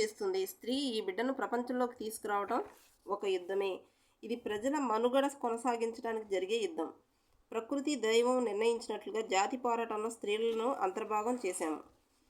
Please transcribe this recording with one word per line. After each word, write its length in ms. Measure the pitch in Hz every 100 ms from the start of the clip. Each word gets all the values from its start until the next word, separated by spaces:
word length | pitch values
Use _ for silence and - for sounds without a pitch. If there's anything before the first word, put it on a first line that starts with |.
చేస్తుంది. 460 | 220 - 196 190 381
స్త్రీ 260 | - 220
ఈ 280 | 269 277 220
బిడ్డను 320 | 196 185 247
ప్రపంచంలోకి 640 | 269 202 240 247 247 247 -
తీసుకురావడం 680 | 214 - 208 202 196 240 415 - - _ -
ఒక 180 | 196 202
యుద్ధమే. 540 | 185 180 196 196 180 - _ _ -
ఇది 120 | 220 240
ప్రజల 400 | 214 208 247 302
మనుగడ 500 | 254 220 240 269 277
కొనసాగించడానికి 1000 | 277 240 233 247 233 226 226 226 220 208
జరిగే 300 | 190 185 226
యుద్ధం. 360 | 196 160 160 - _ _ _ _ -
ప్రకృతి, 440 | 226 226 277 285 285
దైవం 500 | 220 226 240 254 233
నిర్ణయించినట్లుగా 760 | 202 226 233 - 214 - 220
జాతి 360 | 226 254 - 254
పోరాటంలో 520 | 247 233 226 214 220
స్త్రీలను 640 | 233 208 214 226 226 233
అంతర్భాగం 680 | 277 196 302 208 214 220 247 190
చేశాము. 380 | 180 165 151 - _ _ _